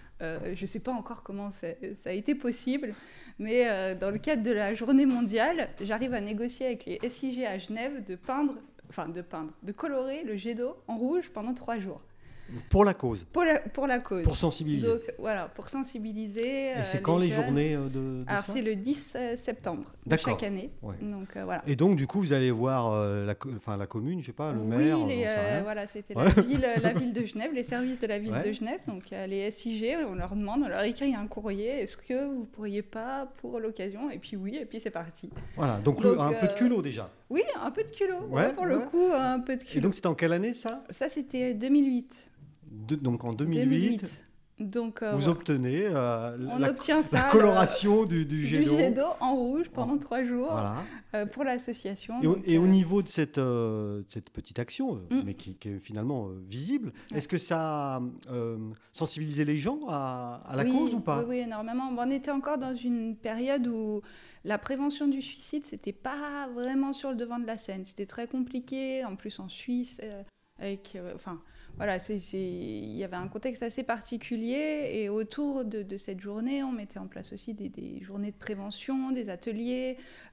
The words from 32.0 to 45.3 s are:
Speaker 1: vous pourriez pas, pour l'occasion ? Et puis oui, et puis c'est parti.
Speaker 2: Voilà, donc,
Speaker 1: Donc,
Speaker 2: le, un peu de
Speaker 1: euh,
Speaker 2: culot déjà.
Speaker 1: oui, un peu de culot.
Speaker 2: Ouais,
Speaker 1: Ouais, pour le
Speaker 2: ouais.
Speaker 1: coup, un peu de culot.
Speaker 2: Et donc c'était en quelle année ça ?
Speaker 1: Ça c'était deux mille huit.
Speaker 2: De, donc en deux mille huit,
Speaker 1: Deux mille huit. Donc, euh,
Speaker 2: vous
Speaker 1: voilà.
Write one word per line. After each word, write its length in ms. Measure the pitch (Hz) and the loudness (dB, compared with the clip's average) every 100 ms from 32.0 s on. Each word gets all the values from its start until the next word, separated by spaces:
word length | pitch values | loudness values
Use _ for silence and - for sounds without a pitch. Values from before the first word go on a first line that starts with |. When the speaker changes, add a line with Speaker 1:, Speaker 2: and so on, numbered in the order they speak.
| - 254 285 | -4 -2 -2
Speaker 1:
vous 180 | 262 214 | -4 -6
pourriez 360 | - 208 202 | -8 -6 -4
pas, 440 | 208 220 233 269 262 - | -6 -6 -6 -6 -8 -10
pour 180 | 240 240 | -8 -4
l'occasion ? 500 | 220 220 190 202 285 | -4 -4 -6 -6 -6
Et 100 | 220 | -6
puis 180 | - 202 | -8 -6
oui, 180 | 190 277 | -4 -6
et 40 | 220 | -6
puis 140 | 226 | -6
c'est 100 | 214 | -6
parti. 400 | 165 170 - 185 - - - | -6 -8 -12 -14 -12 -8 0
Speaker 2:
Voilà, 220 | 143 104 | 2 2
donc, 220 | 107 143 | 2 6
Speaker 1:
Donc, 140 | 202 - | 6 8
Speaker 2:
le, 40 | |
un 100 | 143 | 6
peu 160 | - 190 | 4 2
de 40 | |
Speaker 1:
euh, 20 | 202 | 6
Speaker 2:
culot 260 | 240 226 | 4 4
déjà. 300 | 143 113 95 - - | 0 -4 -8 -12 -4
Speaker 1:
oui, 120 | 302 640 - | 0 0 0
un 100 | 233 | -4
peu 120 | - | -2
de 80 | 440 | -4
culot. 300 | - 392 349 - | 0 0 0 0
Speaker 2:
Ouais, 140 | 139 226 | 2 2
Speaker 1:
Ouais, 60 | |
pour 120 | 285 359 | 2 2
le 120 | 277 | 2
Speaker 2:
ouais. 80 | 254 | 2
Speaker 1:
coup, 220 | 339 359 | 4 6
un 280 | 294 262 254 | 6 4 2
peu 160 | 247 254 | 0 -4
de 60 | |
culot. 140 | - 151 | -2 2
Speaker 2:
Et 20 | |
donc 120 | 170 | 2
c'était 140 | 190 180 | 2 0
en 80 | 156 | 2
quelle 160 | 165 | 4
année 220 | 170 214 | 2 0
ça ? 300 | 240 226 269 - | -2 -4 -6 -8
Speaker 1:
Ça 180 | - 294 | -4 -4
c'était 440 | 302 254 254 254 | -4 -4 -2 0
deux 140 | 214 254 | 0 4
mille 180 | 294 269 | 6 6
huit. 260 | 247 247 - - - - - - | 4 -2 -12 -20 -20 -20 -20 -18
Speaker 2:
De, 260 | 107 110 151 | -10 -2 0
donc 280 | 127 120 | 2 0
en 80 | 123 | 0
deux 140 | 113 156 | -2 2
mille 140 | 165 | 4
huit, 40 | |
Speaker 1:
Deux 60 | 262 | 6
mille 220 | 160 202 226 | 6 4 2
huit. 220 | 196 - - - _ - | -4 -12 -18 -20 _ -8
Donc, 420 | 208 226 233 214 | -6 -2 -4 -4
euh, 80 | 220 | -2
Speaker 2:
vous 80 | 139 | 2
Speaker 1:
voilà. 120 | 143 | 2